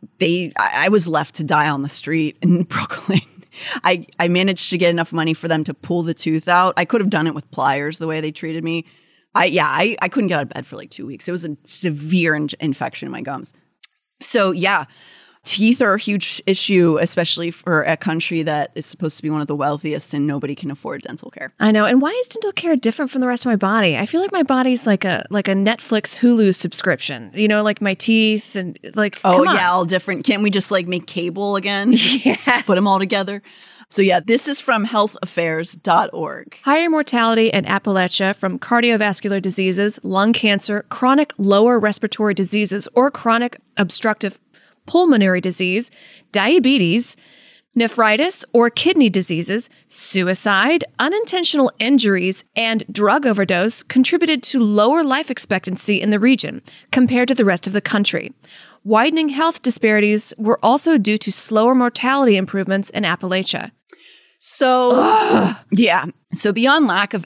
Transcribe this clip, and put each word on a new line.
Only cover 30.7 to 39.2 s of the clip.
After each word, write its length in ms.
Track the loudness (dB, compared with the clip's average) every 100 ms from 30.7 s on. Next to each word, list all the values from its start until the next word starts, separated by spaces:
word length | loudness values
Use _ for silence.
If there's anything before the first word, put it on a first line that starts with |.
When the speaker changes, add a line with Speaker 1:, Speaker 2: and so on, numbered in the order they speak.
Speaker 1:
like, 160 | -2 -2
make 200 | -8 -8
cable 480 | -8 -6 -6 -4 -4
again? 360 | -4 -2 0 2
Speaker 2:
<laughs> 60 | 2 0
Yeah. 120 | 0 0
Speaker 1:
Just 220 | 0 0 2
put 120 | 2
'em 80 | 2
all 140 | 2
together. 420 | 0 -2 -4 -8 -14 -20 -20 -20 -6
So, 120 | 0
yeah, 200 | 2 2
this 260 | 2 0 0
is 140 | -4
from 240 | -2 0
health 320 | 0 0 -2 -4
affairs 500 | -8 -4 -4 -4 -6
dot 360 | -6 0 2 0
org. 440 | -4 -8 -10 -18 -6
Speaker 2:
Higher 260 | 0 2 2
mortality 600 | 0 0 0 2 2 2
in 160 | 0
Appalachia 720 | -2 -2 0 0 0 0 -2 -2
from 240 | -6 -6
cardiovascular 840 | -2 2 2 2 0 -2